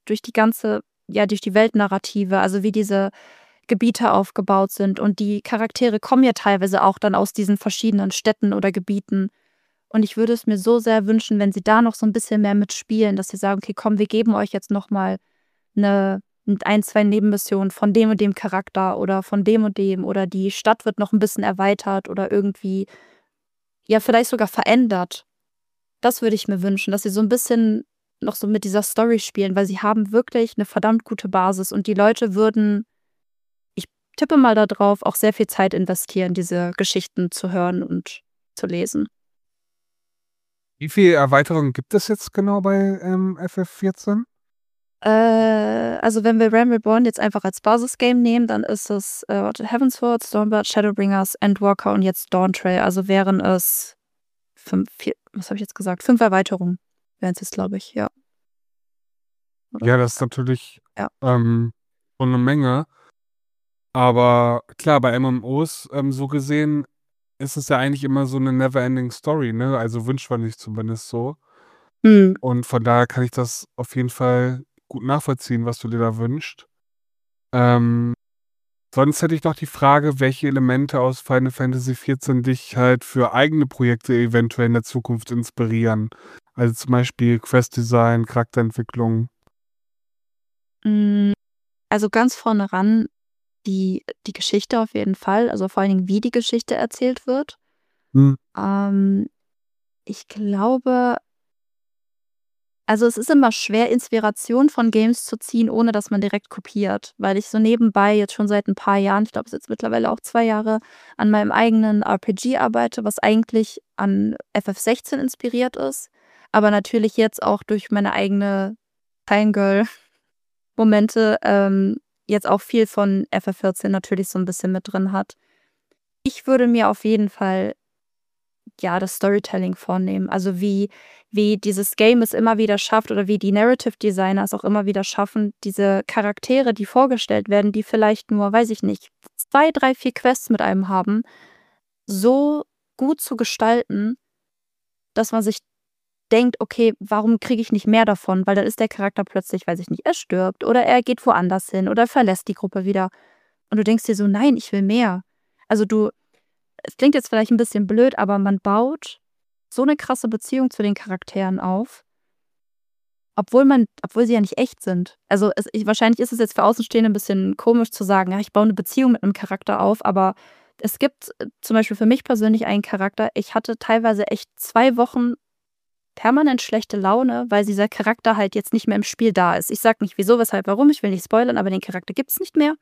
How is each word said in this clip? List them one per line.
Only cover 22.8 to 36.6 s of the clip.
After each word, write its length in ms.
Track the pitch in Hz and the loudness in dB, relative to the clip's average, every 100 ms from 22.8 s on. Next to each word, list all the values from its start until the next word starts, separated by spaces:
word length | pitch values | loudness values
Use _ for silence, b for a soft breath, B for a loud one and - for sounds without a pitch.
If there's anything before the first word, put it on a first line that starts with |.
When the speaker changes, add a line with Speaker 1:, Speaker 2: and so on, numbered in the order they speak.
| 196 b b b b _ _ _ _ _ - | -6 b b b b _ _ _ _ _ 0
Speaker 1:
ja, 120 | 220 | 0
vielleicht 320 | - 233 240 | 4 2 2
sogar 160 | 240 165 | -2 -2
verändert.“ 800 | - - 247 233 185 180 - _ _ _ _ _ _ _ _ | -2 2 4 2 0 -4 -10 _ _ _ _ _ _ _ _
Das 220 | 247 - | -2 0
würde 120 | 226 208 | 0 0
ich 120 | - | -2
mir 160 | 190 | -2
wünschen, 260 | 196 196 - | -2 -2 -2
dass 140 | 196 | -4
sie 80 | 208 | -2
so 100 | 196 | 0
ein 80 | 214 | 0
bisschen 540 | 247 - 233 220 214 - _ _ _ | 0 0 2 2 0 -6 _ _ _
noch 160 | - - | -8 -4
so 120 | 202 | -2
mit 160 | 214 | -2
dieser 180 | 202 208 | -2 -2
Story 380 | 202 - 233 226 | -2 0 2 0
spielen, 360 | - - 196 190 | -2 -4 -2 0
weil 120 | 202 | -2
sie 100 | 190 | -2
haben 340 | 208 220 202 | -2 0 0
wirklich 420 | 220 - 240 226 - | 0 0 0 -2 -4
eine 80 | 208 | -4
verdammt 380 | - 208 226 | -2 0 0
gute 260 | - 208 190 | -2 -8 -2
Basis 420 | 185 185 190 190 | 0 0 -2 -4
und 140 | 202 202 | -4 -2
die 80 | |
Leute 400 | 202 208 226 226 | 2 4 2 0
würden, 540 | 190 220 220 208 208 - _ _ _ _ _ _ _ _ - | 2 2 2 2 0 -4 _ _ _ _ _ _ _ _ -14
ich 100 | - _ _ - | -14 _ _ -4
tippe 200 | 294 311 | 2 4
mal 180 | 247 214 | 6 4
da 100 | 208 | 2
drauf, 380 | - 202 202 | 2 2 2
auch 120 | - - | -2 0
sehr 180 | 214 | 0
viel 140 | 208 208 | 0 -2
Zeit 280 | - 190 185 | 0 0 0
investieren, 580 | 180 185 - 196 185 | -4 -4 -4 -4 -2
diese 380 | 180 175 175 | -2 -4 -4